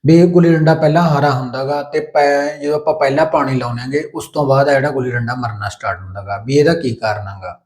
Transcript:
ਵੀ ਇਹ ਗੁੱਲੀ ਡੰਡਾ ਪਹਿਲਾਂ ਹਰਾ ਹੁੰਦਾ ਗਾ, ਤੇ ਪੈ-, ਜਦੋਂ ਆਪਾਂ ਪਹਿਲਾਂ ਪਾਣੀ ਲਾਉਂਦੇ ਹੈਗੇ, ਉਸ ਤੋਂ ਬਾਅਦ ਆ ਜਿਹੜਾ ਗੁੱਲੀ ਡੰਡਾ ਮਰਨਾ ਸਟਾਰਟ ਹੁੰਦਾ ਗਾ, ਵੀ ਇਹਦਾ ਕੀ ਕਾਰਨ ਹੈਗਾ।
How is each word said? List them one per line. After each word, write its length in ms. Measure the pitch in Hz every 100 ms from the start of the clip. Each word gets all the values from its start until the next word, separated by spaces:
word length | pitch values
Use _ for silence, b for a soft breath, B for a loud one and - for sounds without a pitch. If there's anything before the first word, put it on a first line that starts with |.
| 135
ਵੀ 100 | 170
ਇਹ 120 | 175
ਗੁੱਲੀ 260 | 175 170
ਡੰਡਾ 200 | 160 156 156
ਪਹਿਲਾਂ 280 | 156 160 170
ਹਰਾ 200 | 147 143
ਹੁੰਦਾ 320 | 131 127 127 135
ਗਾ, 160 | 147
ਤੇ 160 | 139 151 151
ਪੈ-, 440 | 151 143 143 147 147
ਜਦੋਂ 140 | 143 151
ਆਪਾਂ 180 | -
ਪਹਿਲਾਂ 320 | 156 139 139 160
ਪਾਣੀ 320 | 151 139 131
ਲਾਉਂਦੇ 240 | 120 120
ਹੈਗੇ, 220 | 127 143 156 165
ਉਸ 120 | -
ਤੋਂ 180 | 151 139
ਬਾਅਦ 240 | 135 143
ਆ 40 |
ਜਿਹੜਾ 180 | 135 143
ਗੁੱਲੀ 200 | 131 127
ਡੰਡਾ 240 | 120 117 123
ਮਰਨਾ 340 | 120 104 104
ਸਟਾਰਟ 320 | - 104 90
ਹੁੰਦਾ 200 | - 95
ਗਾ, 160 | 98 101
ਵੀ 200 | 110 143
ਇਹਦਾ 160 | 147
ਕੀ 200 | 165 131 113
ਕਾਰਨ 320 | 110 104 98
ਹੈਗਾ। 320 | 98 92 87